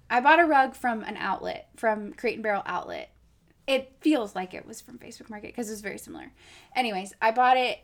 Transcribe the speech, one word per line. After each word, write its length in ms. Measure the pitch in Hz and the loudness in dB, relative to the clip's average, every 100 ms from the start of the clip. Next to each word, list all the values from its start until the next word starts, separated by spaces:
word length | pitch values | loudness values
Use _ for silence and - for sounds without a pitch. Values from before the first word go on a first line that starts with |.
| _ | _
I 80 | 240 | 4
bought 200 | 269 311 | 6 8
a 40 | |
rug 300 | 339 277 262 | 8 6 4
from 280 | - - 220 | 0 -4 -4
an 120 | - 214 | -8 -8
outlet, 520 | 196 - - - - - | -6 -4 -6 -8 -12 -4
from 360 | 226 214 208 | -2 -2 -6
Crate 200 | - 240 | -6 -6
and 80 | - | -4
Barrel 200 | 220 202 - | -4 -4 -4
outlet. 440 | 175 - - - _ _ _ _ _ - | -8 -8 -12 -12 _ _ _ _ _ -2
It 260 | 269 262 _ | -2 -2 _
feels 340 | 311 302 208 | 0 2 0
like 200 | 185 185 | -8 -10
it 120 | - - | -12 -16
was 140 | 226 | -20
from 180 | - 240 | -18 -20
Facebook 320 | - 233 233 | -20 -20 -18
Market 240 | 214 214 | -16 -14
'cause 160 | - 214 | -10 -8
it's 100 | 214 | -8
very 140 | 208 - | -10 -12
similar. 340 | - 78 - _ - - _ | -14 -16 -18 _ -20 -20 _
Anyways, 400 | - 247 190 196 - | -4 -4 -4 -8 0
I 80 | 226 | 0
bought 260 | 226 254 254 | 4 4 4
it. 220 | 247 - | 2 -4